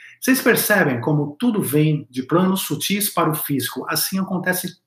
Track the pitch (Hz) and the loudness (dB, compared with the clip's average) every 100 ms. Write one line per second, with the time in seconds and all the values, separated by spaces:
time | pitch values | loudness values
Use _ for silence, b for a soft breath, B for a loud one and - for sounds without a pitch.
0 | B B - 262 254 208 - 202 147 120 | B B 0 2 4 2 4 2 2 0
1 | 156 147 143 - 240 208 127 147 151 147 | 0 0 0 -2 0 0 0 2 2 2
2 | - 127 - 170 185 190 - 147 - 202 | -4 -8 0 2 2 0 -2 -4 -2 -2
3 | 202 175 160 151 - 135 120 127 - 160 | -2 0 0 0 -2 -4 -4 -6 -4 -4
4 | - 190 185 180 180 180 180 - | -2 -2 -2 -2 -2 -2 -4 -10